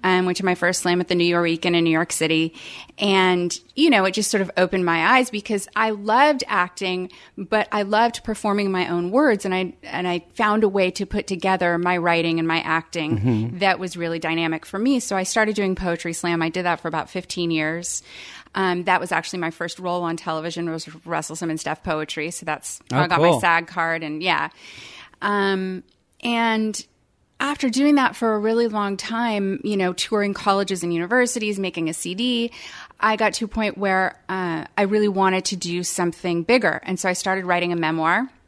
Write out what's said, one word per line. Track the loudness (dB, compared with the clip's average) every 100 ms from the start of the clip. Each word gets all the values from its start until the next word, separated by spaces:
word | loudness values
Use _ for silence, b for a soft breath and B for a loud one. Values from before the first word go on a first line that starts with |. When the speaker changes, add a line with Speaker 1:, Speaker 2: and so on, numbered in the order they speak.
Speaker 1:
Um, | 2 2
went | 2 0
to | 0
my |
first | 2 0 0
slam | 0 0
at | 2
the |
New | 2 4
York | 2 2 0 2
in |
New | 2 4
York | 2 0
City, | 0 2 2 0 B B B B -4
and, | 2 4 4 4 0 -4 _ 2
you | 4
know, | 6 4
it |
just | 0 0
sort | 0
of | 0 2
opened | 2 2 0
my | 2 4 4
eyes | 4
because | -4 -4 -4 -2 -2
I | 0
loved | -2 2 4 6 4 0
acting, | 0 -2 -2 -4 -4 -6 B B -14
but | -2 0 0
I | -2
loved | 0 2 2 0
performing | -8 -4 0 0 0
my | 0 0
own | -2 0
words, | 4 4 2
and | 0
I, | -2 -2 -8
and | -10 -4 -2
I | -2 -6
found | -2 2 4
a | 2
way | 4 0
to | 0
put | -4 -4 -4
together | -4 0 2 2 2
my | 0 0
writing | 2 2 2 0
and | 0
my | -2
acting | 0 -2 -2 -6 -2 0
Speaker 2:
Mm-hmm. | 2 2 0 0
Speaker 1:
that | 0 0
was | -2 -6
really | -4 -2
dynamic | -2 -2 -2 -4
for | -6 -2
me. | 2 2
So | 0 -2
I |
started | 0 0 0
doing | 0 0
poetry | 0 -2 -4 -4
slam. | -4 -2 0
I | 0
did | -2
that | -2 -2
for | -2
about | -6 -6
fifteen | -8 -8 -6 -2
years. | 0 -2 -4 -6 -8 B B B B B
Um, | -2 0 0
that | 2 0
was | 2
actually | -2 -2 -4
my | -6
first | -4 -8 -6
role | -4 -2
on | -2 -4
television | -4 -6 -6 -6 -6
was | -6 -10 -16 -6
Russell | -6 -6 -6
Simmons | -4 -4
Def | -4 -6
Poetry. | -4 -4 -4 -6 -6
So | -8 -6
that's | -6 -8 -14 _
how | 0
Speaker 2:
Oh, |
Speaker 1:
I | 2
got | 4
Speaker 2:
cool. | 6
Speaker 1:
my | 6
sag | 4 2 2
card. | -4 -2 -2
And | -4 -4
yeah. | 0 0 -2 B B B B B B _
Um, | -2 0 2 0 -2 -6 -12 _ _ _
and | -4 0 2 2 0 -4 -12 _ _ _ _ _
after | -4 0 0
doing | 2 4
that | 6 4 0
for | 0
a | 2
really | 2 2 2
long | 0 -2 -4
time, | -6 -2 -2 0 -2 -2
you | -2 0
know, | 0
touring | -2 -2 0 0
colleges | 0 0 2 0 -2
and | -2
universities, | -2 2 2 2 0 -2 -2
making | -4 -2 -4
a |
C | -4 -6
D, | -2 -2 0 -2 B B B B -2
I | 0 2
got | 0
to | 0
a | -4
point | -2 -2 0
where, | 0 2 0 -4 -8
uh, | -4 -2 -4 -6 -2
I |
really | 0 2 2
wanted | 4 2 2 -2
to | -6
do | -4 -4
something | -4 -2 -2 -2 -2 -2
bigger. | 2 2 2 -2
And | -4 -2
so | -2
I |
started | -2 -2 -2
writing | 0 0 0
a | -2
memoir. | -2 0 0 0 -2 _